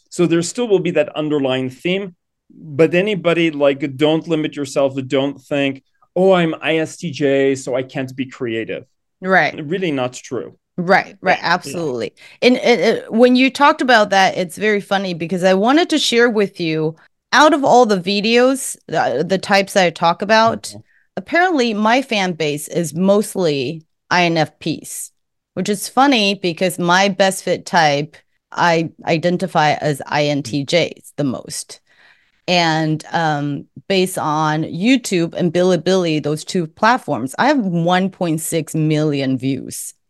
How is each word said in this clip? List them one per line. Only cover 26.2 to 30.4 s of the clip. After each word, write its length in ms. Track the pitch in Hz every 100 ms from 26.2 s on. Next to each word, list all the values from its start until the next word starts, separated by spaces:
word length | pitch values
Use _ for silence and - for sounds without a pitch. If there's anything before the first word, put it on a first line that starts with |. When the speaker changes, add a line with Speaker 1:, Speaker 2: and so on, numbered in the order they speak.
| 202 202
Speaker 2:
because 420 | 180 165 185 165
my 300 | 175 180 202
best 380 | 190 190 190 -
fit 200 | 175 -
type, 520 | 180 156 143 151 - _ _ _
I 400 | - 170 165 160 - -
identify 720 | 160 175 180 180 165 151 -
as 260 | - 135 -
I 200 | 147 147
N 180 | 143